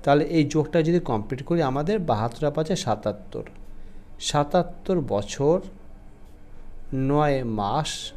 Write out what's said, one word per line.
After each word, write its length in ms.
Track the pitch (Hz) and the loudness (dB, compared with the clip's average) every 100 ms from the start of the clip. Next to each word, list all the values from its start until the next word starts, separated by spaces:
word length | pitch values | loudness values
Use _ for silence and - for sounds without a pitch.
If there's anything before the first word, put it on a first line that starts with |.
তাহলে 240 | - 147 151 165 | 6 4 6 4
এই 80 | 147 | 4
যোগটা 260 | 156 143 170 160 | 2 2 2 4
যদি 120 | 175 170 | 2 2
complete 300 | 113 107 127 139 | -2 0 -6 0
করি, 120 | 151 | 2
আমাদের 340 | 139 131 156 214 160 | 2 0 0 0 2
বাহাত্তর 340 | 107 117 - 151 | 2 0 0 -2
আর 60 | 143 | 0
পাঁচে 180 | 156 190 | 0 0
সাতাত্তর, 600 | - 107 107 101 - - - - - - - - - - - | 0 0 0 -4 -8 -10 -10 -12 -12 -10 -10 -12 -14 -8 -2
সাতাত্তর 680 | 147 147 180 165 - - 185 127 | 0 4 2 2 -4 -2 0 2
বছর, 440 | 104 104 - 139 180 - - - - - - - - - - - - - 135 135 | 0 -2 0 2 2 0 -14 -18 -16 -18 -18 -20 -18 -16 -14 -12 -10 -6 -2 2
নয় 280 | 147 151 135 123 110 | 4 4 2 0 0
মাস 320 | 101 131 151 - - | 0 0 -2 -6 -8